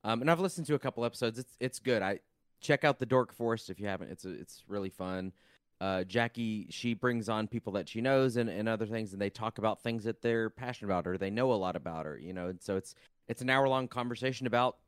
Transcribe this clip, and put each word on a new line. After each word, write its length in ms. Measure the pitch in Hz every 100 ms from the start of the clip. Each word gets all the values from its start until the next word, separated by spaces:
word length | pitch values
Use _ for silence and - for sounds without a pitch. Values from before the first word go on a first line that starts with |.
Um, 200 | 107 117
and 60 | 143
I've 120 | 165
listened 260 | 185 - 151
to 80 |
a 40 | 147
couple 240 | 131 -
episodes. 340 | 120 - 117 113
It's, 180 | 127 -
it's 180 | 127 -
good. 240 | 131 113
I, 160 | 95 101 _ _ _ _
check 220 | - 143
out 160 | 151 139
The 80 | 117
Dork 260 | 127 117
Forest 380 | - 117 113 -
if 80 | 95
you 80 | 101
haven't. 240 | 95 -
It's 140 | 85
a, 60 | 92
it's 340 | 87 - - -
really 240 | 101 95
fun. 440 | - 92 92 95 - _ _ _ _
Uh, 220 | 95 92
Jackie, 640 | 95 110 117 120 113 107 -
she 240 | - 120
brings 340 | 113 123 120 107
on 180 | 110 107
people 280 | 117 107
that 140 | 98 85
she 120 | 110
knows 360 | 127 135 131 117
and, 140 | 117
and 180 | 90 110
other 160 | 113
things, 280 | 107 113 107
and 100 | 98
they 80 | 101
talk 280 | - 110 -
about 220 | 110 104
things 220 | 117 113
that 180 | 107 110
they're 300 | 120 113 113
passionate 380 | - 127 123 104
about 180 | 90 87
or 100 | 92
they 140 | 98
know 220 | 107 131
a 20 |
lot 220 | 110 92 87
about, 320 | 85 80 78
or, 100 | 64
you 140 | 80
know, 160 | 92 90
and 120 | 92
so 160 | - 95
it's, 200 | - - - _ -
it's 120 | 117
an 100 | 127
hour-long 360 | 131 139 131 127
conversation 600 | 127 123 117 131 127 127
about 300 | 120 123 -